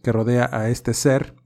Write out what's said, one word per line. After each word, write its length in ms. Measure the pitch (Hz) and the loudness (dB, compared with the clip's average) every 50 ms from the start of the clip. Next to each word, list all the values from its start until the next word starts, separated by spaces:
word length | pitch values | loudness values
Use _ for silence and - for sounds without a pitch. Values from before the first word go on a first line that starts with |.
que 100 | - 127 | -2 0
rodea 360 | 110 110 110 120 123 123 123 - | 0 0 2 2 2 2 0 0
a 160 | - 113 110 117 | -2 -2 -2 -2
este 260 | 120 - - 120 117 | -2 -2 -2 -4 -2
ser. 400 | - - 143 131 135 - - - - _ | 0 2 2 2 2 0 -4 -12 -20 _